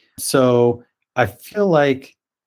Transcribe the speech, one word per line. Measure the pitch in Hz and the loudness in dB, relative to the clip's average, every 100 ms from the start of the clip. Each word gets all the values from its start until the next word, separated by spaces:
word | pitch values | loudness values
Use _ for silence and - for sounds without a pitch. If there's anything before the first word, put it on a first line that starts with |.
| _ - | _ -14
So | - 139 127 123 120 120 _ _ _ | -4 0 2 2 2 -2 _ _ _
I | - 117 | -4 -4
feel | - - 208 202 | -6 -10 -4 0
like | 156 143 131 - _ _ _ | 2 0 -2 -8 _ _ _